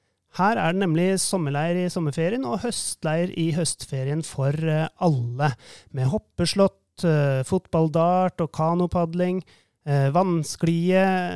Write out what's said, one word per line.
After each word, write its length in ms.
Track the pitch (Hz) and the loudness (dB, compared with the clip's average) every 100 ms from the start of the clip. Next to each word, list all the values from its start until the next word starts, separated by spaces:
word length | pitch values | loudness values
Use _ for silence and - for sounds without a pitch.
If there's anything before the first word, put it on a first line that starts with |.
| _ _ _ - | _ _ _ 0
Her 220 | 190 226 | 0 2
er 160 | 165 | 0
det 80 | 180 | 0
nemlig 260 | 196 160 185 190 | 0 2 2 0
sommerleir 580 | - 196 147 143 160 175 | -2 -2 -2 -2 -2 -2
i 100 | 180 | -2
sommerferien 540 | 180 156 139 165 240 269 | -2 -4 -2 -2 -2 -4
og 140 | 208 | -4
høstleir 720 | 240 - - - 160 160 180 - | -4 -6 -6 -6 -2 0 -2 -2
i 140 | 165 | -2
høstferien 720 | 160 160 - - 135 131 151 156 | 0 -2 -4 -8 -6 -4 -4 -4
for, 260 | - 135 | -4 -2
eh, 380 | 151 160 156 160 - | 0 0 0 -2 0
alle, 580 | 180 139 117 123 147 120 - - - | 0 2 -2 -2 -2 -2 -10 -20 -12
med 180 | 135 131 | -4 -2
hoppeslott, 920 | 208 - - 175 196 196 - _ - 175 | -2 -6 -4 -2 2 2 0 _ -4 0
eh, 380 | 151 143 135 | 2 2 0
fotballdart 1000 | 131 190 - 165 160 160 165 180 185 - | 0 -2 0 0 2 2 2 4 2 0
og 100 | 160 | -4
kanopadling, 880 | - 160 170 175 185 170 175 180 185 - _ _ _ 151 | -2 0 2 0 0 -2 0 -2 -2 -6 _ _ _ 0
eh, 240 | 143 139 | 2 4
vannsklie, 960 | 156 190 170 147 - 170 170 175 185 190 185 180 | 2 2 2 -2 -2 0 2 2 4 4 2 -2